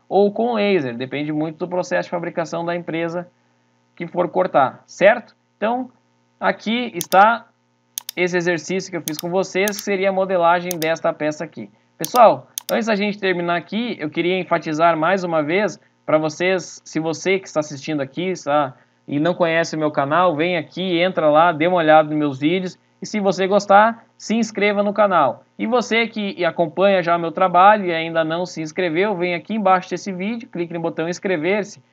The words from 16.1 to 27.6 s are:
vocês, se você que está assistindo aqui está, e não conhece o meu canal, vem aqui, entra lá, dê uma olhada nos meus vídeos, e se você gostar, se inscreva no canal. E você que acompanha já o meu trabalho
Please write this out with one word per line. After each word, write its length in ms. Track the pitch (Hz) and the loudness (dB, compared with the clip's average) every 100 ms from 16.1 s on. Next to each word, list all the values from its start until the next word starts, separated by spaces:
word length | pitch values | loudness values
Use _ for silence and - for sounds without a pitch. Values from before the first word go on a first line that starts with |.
| 156 | 0
vocês, 600 | 156 151 180 185 180 - | 0 -2 0 0 -4 -16
se 160 | - 160 | -8 -4
você 400 | 160 151 185 190 | -4 -4 -2 -2
que 80 | 190 | -2
está 100 | 156 | -6
assistindo 420 | 151 139 147 151 | -4 -8 -6 -6
aqui 280 | 139 208 185 | -6 -6 -6
está, 460 | 180 151 147 135 - _ _ - | -4 -2 0 0 -6 _ _ -6
e 100 | 143 | -2
não 160 | 165 | 0
conhece 400 | 175 170 165 160 | 0 0 2 0
o 40 | 156 | -2
meu 120 | 151 | -2
canal, 460 | 151 139 139 143 147 | -2 0 2 2 2
vem 200 | 170 175 | -2 -2
aqui, 440 | 143 - 185 165 | -6 -6 -2 0
entra 280 | 185 180 156 | 0 2 4
lá, 220 | 151 175 | 4 4
dê 160 | 156 165 | 2 2
uma 120 | 180 | 2
olhada 300 | 156 156 156 | 6 6 6
nos 80 | 151 | 0
meus 220 | 147 131 | -2 0
vídeos, 400 | 147 185 180 - _ _ | 0 0 -2 -10 _ _
e 60 | 190 | -8
se 140 | 214 | -2
você 260 | 196 180 190 | 0 0 2
gostar, 580 | 202 202 202 220 226 - _ | 2 6 6 6 0 -12 _
se 180 | - | -4
inscreva 480 | 226 220 - 208 202 | -2 -2 0 0 2
no 100 | 208 | 0
canal. 520 | 208 202 175 135 104 _ - | 2 2 4 2 0 _ -8
E 80 | 214 | -2
você 400 | 247 - 220 226 | 0 0 0 0
que 360 | 220 202 175 | -4 -6 -2
acompanha 580 | 175 170 165 156 196 190 | -2 0 -2 2 2 2
já 120 | 170 | 2
o 60 | 170 | 0
meu 100 | 165 | -2
trabalho 540 | 165 185 175 | 0 4 8